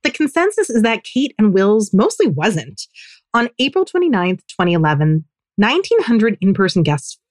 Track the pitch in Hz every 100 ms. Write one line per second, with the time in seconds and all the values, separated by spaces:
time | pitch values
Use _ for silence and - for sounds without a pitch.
0 | 285 - 302 - 370 415 403 233 226 220
1 | - 254 277 - 214 185 196 214 202 190
2 | 285 - 339 143 175 165 113 - - -
3 | - - _ 233 240 - - 381 381 359
4 | 349 214 180 185 _ - 175 170 156 147
5 | 156 156 156 _ _ - 208 311 381 466
6 | 294 233 226 202 190 190 185 180 147 151
7 | - - _